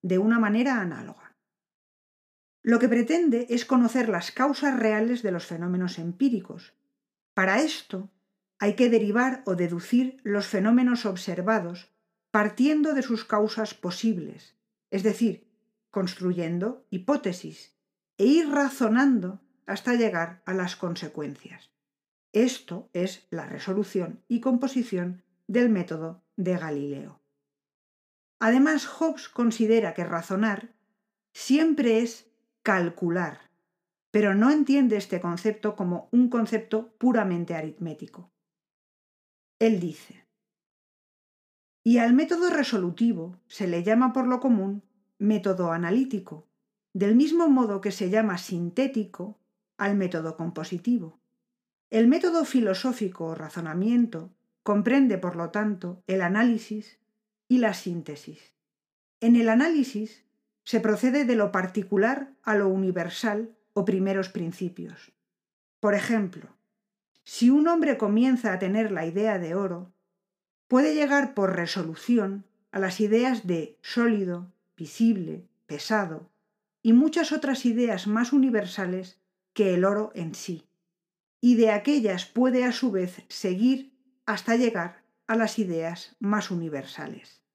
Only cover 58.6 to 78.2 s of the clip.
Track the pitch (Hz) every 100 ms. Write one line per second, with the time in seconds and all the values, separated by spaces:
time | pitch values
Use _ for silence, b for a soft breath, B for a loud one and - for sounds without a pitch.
58.6 | _ _ _ _ _ _ 233 240 220 226
59.6 | 320 311 254 208 214 - _ _ _ _
60.6 | - 233 208 208 254 277 247 233 202 185
61.6 | 180 214 185 202 220 277 277 _ - 208
62.6 | 202 190 190 180 175 - 233 208 226 -
63.6 | _ - 185 190 196 190 190 180 170 175
64.6 | 180 175 170 - - _ _ _ _ _
65.6 | _ _ 208 202 190 220 190 - - _
66.6 | _ _ _ _ _ _ - - 240 285
67.6 | 320 339 320 240 208 214 262 247 220 185
68.6 | 190 208 220 180 165 175 214 190 170 180
69.6 | 196 175 185 _ _ _ _ _ _ _
70.6 | _ 254 302 302 285 285 262 208 190 175
71.6 | 170 196 160 160 - 240 196 196 - _
72.6 | _ 196 190 185 208 226 254 240 180 170
73.6 | 151 _ - 240 233 214 185 175 180 _
74.6 | _ _ 160 - 226 202 160 160 - _
75.6 | _ 147 - 214 185 160 - _ _ _
76.6 | _ _ 226 233 302 330 302 302 277 262
77.6 | 247 226 233 190 196 220